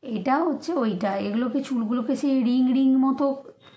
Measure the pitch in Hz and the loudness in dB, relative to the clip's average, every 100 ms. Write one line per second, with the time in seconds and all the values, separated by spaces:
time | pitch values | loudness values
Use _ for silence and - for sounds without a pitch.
0 | 262 214 185 269 349 277 - 339 226 180 | -6 -4 0 0 0 -2 -4 -2 -2 -2
1 | 208 196 202 220 247 277 269 247 220 247 | -2 -2 -2 -2 -2 -4 -4 -4 -2 -2
2 | 233 269 285 269 240 254 254 262 269 262 | -2 -2 0 2 2 2 2 4 4 4
3 | 269 269 277 269 - - - | 2 2 -2 -2 -12 -20 -20